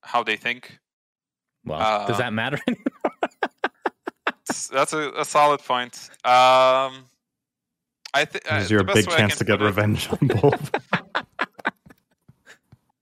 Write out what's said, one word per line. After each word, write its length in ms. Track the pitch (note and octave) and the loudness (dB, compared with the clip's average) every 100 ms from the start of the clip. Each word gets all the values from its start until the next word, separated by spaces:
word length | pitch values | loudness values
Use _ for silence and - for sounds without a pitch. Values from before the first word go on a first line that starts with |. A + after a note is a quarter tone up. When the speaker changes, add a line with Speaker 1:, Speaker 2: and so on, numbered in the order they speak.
Speaker 1:
how 200 | - A#2+ | -6 -4
they 120 | A2+ - | -2 -4
think. 420 | A#2+ B2 - - _ _ _ _ _ _ _ _ | -4 -8 -12 -20 _ _ _ _ _ _ _ _
Speaker 2:
Well, 160 | - D#2 | -10 -4
Speaker 1:
Uh, 260 | A2 G#2 G2+ | -2 -2 -2
Speaker 2:
does 100 | G2+ | -2
that 140 | A#2+ | -2
matter 260 | G#2+ A#2+ C#3+ | -2 -4 -6
<laughs> 40 | - | -6
anymore? 180 | A#3+ - - - - - - - _ - _ - - - - - - - | -6 -8 -6 -8 -6 -10 -6 -8 _ -10 _ -10 -10 -18 -10 -10 -10 -10
Speaker 1:
s-, 180 | - - | -10 -4
that's 240 | C3+ D3 | -2 -2
a, 200 | D#3 D3 | -2 -6
a 120 | - | -6
solid 360 | D3 D3+ D3 C#3+ | -2 2 4 2
point. 500 | - B2 A#2+ - - - | -2 -4 -4 -12 -20 -6
Um, 840 | B2 B2+ B2+ C3 C3 C3 C3+ C3 B2+ _ _ _ _ _ _ _ _ _ - | 2 6 8 6 6 4 0 -8 -20 _ _ _ _ _ _ _ _ _ -4
I 120 | C#3 | -2
thi-, 160 | D3+ - - | -2 -6 -6
Speaker 3:
This 140 | D3+ | -4
is 60 | F#2+ | 2
Speaker 1:
uh, 20 | |
Speaker 3:
your 40 | G#2+ | 2
Speaker 1:
the 40 | F#2 | 4
best 100 | G3 | 2
Speaker 3:
big 100 | - | 2
Speaker 1:
way 60 | |
I 40 | E3 | 2
Speaker 3:
chance 140 | D#3 | 0
Speaker 1:
can 40 | - | 0
Speaker 3:
to 60 | |
get 140 | A2 G2+ | 0 0
Speaker 1:
put 40 | |
it 40 | G#2 | 0
Speaker 3:
revenge 420 | G2+ G#2+ A#2+ - | 0 0 -2 -4
on 80 | - | -2
Bulba. 640 | C#3+ G#2+ C#3+ - D3 - | 0 2 2 2 -4 -8
<laughs> 420 | - - - - - - - - - - - _ _ _ _ _ _ - _ _ _ _ | -6 -8 -6 -12 -10 -10 -10 -8 -10 -10 -18 _ _ _ _ _ _ -20 _ _ _ _